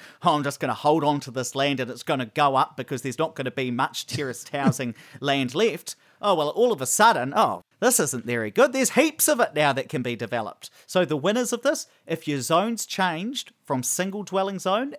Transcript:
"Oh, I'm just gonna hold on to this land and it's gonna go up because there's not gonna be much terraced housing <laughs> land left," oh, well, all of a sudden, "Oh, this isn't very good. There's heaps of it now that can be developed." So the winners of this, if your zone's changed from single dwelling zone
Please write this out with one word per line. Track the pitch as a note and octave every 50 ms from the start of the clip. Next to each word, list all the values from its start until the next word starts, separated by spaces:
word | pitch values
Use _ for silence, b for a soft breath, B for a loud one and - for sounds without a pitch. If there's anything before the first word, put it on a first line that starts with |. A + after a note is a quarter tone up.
| B B B B -
"Oh, | - D#3
I'm | D3
just | C#3 C#3+ C3 -
gonna | - C3 A2
hold | - - D3 D#3 E3 D3
on | D3 D3 C#3+
to | - C3
this | A#2 C3 B2+ - -
land | C3+ C3+ C#3+ C#3 B2+
and | B2+ A#2
it's | B2 B2
gonna | - - D3+ C3 B2
go | A2 _ D3+ D3 C#3 C3+
up | C3 D3 - -
because | - B2 - C#3 B2
there's | - C3+ A#2+ -
not | D#3+ D#3+ -
gonna | - C3+ B2+
be | - C#3+ C3 B2+
much | A#2+ A#2+ C#3 D#3 - - -
terraced | - - C#3 C#3+ B2+ A#2 - - -
housing | - C#3+ C#3 C3 B2+ - C3 A#2+ A2 - - -
<laughs> | - -
land | C3 C#3+ C#3 C#3 C3 A#2+ -
left," | E3+ A3 A3+ D3+ F3 - - - b b b b b
oh, | - G3+ F#3+
well, | D#3+ D3 D3
all | - G3 A#3+ B3
of | G#3+ C3+
a | C3
sudden, | - - - G#3 A#3 G#3+ C#3 B2 C3+ -
"Oh, | G#3 F#3+ C3 G2 E2+ - _ _ _
this | G3 B3 B3+ -
isn't | E3 C#3 - A#2+ -
very | A#2+ A#2+ A#2 A2 G#2+
good. | - - C4 D4
There's | B3 C4 B3+ -
heaps | - A#3 D4+ D#4+ D4+ - - D#4
of | D4+ A#3
it | A3 - -
now | D3+ D3+ C#3+ C#3
that | C#3 B2+ -
can | - C3+
be | B2 B2 A#2+
developed." | G#2+ A#2+ G#2+ B2+ A#2 G#2+ F#2+ - _ - - b b b b
So | - F#3 F3+
the | C3+ D3+
winners | C#3+ C3+ F#3 G#3+ B3 B3 -
of | A#3+ A#3+
this, | - C#4 D#4+ - - - _ _ _
if | - E3 E3 -
your | D3+ D3 C3+
zone's | A#2+ - D#3+ E3+ G3+ A3+ A#3 G#3+ -
changed | - - - F#3 F3+ E3 D#3+ F#3 A#3+ C#4+ A#3+ - - _ _ _
from | - C#3+ B2+ B2
single | - - - F3+ G3 F#3+ G#3 G3
dwelling | - F3+ F#3+ F#3+ G3 G3 F3+
zone | - F#3 F#3+ A3 C4 C#4+ -